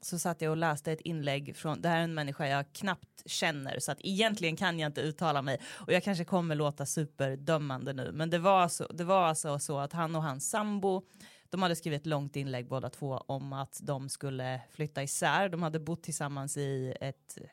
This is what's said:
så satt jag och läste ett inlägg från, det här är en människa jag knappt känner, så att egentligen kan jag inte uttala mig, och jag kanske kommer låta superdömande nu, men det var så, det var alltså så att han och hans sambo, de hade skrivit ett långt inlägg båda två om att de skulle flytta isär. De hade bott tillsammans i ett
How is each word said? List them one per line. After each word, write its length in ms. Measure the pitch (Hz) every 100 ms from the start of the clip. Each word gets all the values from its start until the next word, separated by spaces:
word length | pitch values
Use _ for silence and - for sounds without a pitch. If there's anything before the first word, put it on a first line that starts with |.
så 180 | - 170
satt 220 | 180 165
jag 100 | 156
och 60 | 160
läste 340 | 165 151 165
ett 100 | 160
inlägg 540 | - 165 143 139 143 -
från, 260 | 160 151
det 80 | 170
här 100 | 165
är 40 |
en 100 | 165
människa 340 | 160 139 139 143
jag 260 | 139 143
knappt 500 | - - 175 - - -
känner, 540 | - 175 147 135 135
så 120 | -
att 60 | 143
egentligen 540 | 180 190 220 208 165 156
kan 240 | 185 165
jag 100 | 151
inte 120 | 147
uttala 400 | 147 147 165 143
mig, 180 | 135 135 -
och 280 | - -
jag 100 | 180
kanske 220 | 202 175 170
kommer 300 | 185 170 151
låta 300 | 147 147 139
superdömande 1080 | - 151 - 135 135 143 160 147 131 127
nu, 180 | 135 120
men 160 | 135 160
det 100 | 170
var 280 | 180 190 175
så, 200 | - -
det 160 | 160
var 200 | 175 190 165
alltså 320 | 156 156 143
så 180 | - 139
att 140 | 143
han 220 | 170 160 160
och 80 |
hans 260 | 156 135 -
sambo, 520 | 220 214 202 196 190 - - - - -
de 120 | 180
hade 140 | 185 170
skrivit 260 | 170 143
ett 40 | 160
långt 280 | 147 139 139
inlägg 320 | 139 127 123
båda 220 | 131 123
två 340 | - 139 131 -
om 260 | 139 139
att 260 | 139 135 -
de 260 | 143 139 135
skulle 520 | - 139 131 127 131 -
flytta 320 | - 151 143
isär. 460 | 139 - 160 156 196
De 140 | 170
hade 160 | 165 160
bott 240 | 151 165
tillsammans 540 | - 156 143 143 139 143
i 380 | 139 135 127 -
ett 360 | 135 - - - -